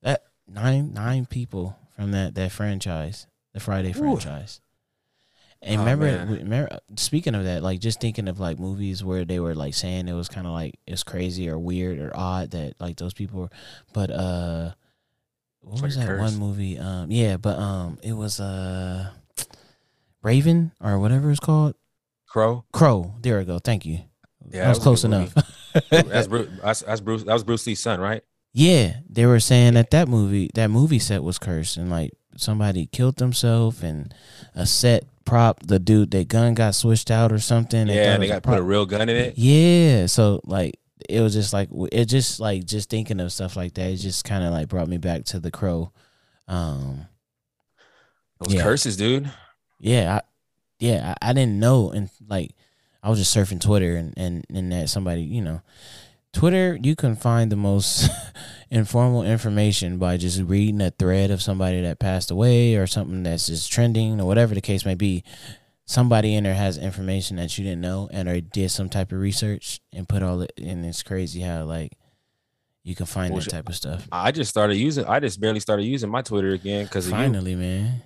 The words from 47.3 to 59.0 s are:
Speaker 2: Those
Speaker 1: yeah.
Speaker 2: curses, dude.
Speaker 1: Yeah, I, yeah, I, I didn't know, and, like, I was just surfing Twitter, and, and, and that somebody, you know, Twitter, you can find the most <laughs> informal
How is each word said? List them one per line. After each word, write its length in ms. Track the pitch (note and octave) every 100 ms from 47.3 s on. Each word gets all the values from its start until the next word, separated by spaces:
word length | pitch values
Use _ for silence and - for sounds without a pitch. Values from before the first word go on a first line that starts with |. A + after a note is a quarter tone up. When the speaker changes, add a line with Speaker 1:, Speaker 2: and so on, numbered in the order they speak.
| _ _ _ _ _ _ _ _ _ _ _
Speaker 2:
Those 140 | F#2
Speaker 1:
yeah. 100 | F#2+
Speaker 2:
curses, 340 | F2 C3+ B2+ F#2+
dude. 340 | G#2+ C3 C#3+ - _ _ _ _
Speaker 1:
Yeah, 400 | - B2 F2+ G2+
I, 20 | - _ _ _ _ _
yeah, 360 | A#2 G#2 C2+ -
I, 80 | A2+
I 40 |
didn't 260 | C3 B2+ G2+
know, 320 | A2+ C3 G2
and, 180 | G2+ G2 _ G#2+
like, 240 | G2 E2 _ _ _ _ _
I 60 | G#2
was 100 | A2
just 160 | F#2 G#2+
surfing 240 | F#2+ F#2
Twitter, 340 | G#2 G#2 F2+ E2+
and, 160 | E2 -
and, 280 | F2+ F2 -
and 220 | F#2 F#2
that 180 | F2+ D2+
somebody, 320 | - F#2 E2+
you 180 | E2 A#2
know, 200 | F#2 D#2+ - _ - - - _ _
Twitter, 440 | - E3 F#3 F#3 E3
you 140 | B2+ D#3
can 180 | C3+ A2
find 340 | A#2+ A#2 A2+
the 60 | G#2
most 540 | G2+ G2 F#2+ - - - - -
<laughs> 300 | - - -
informal 540 | A#2 G#2 A#2+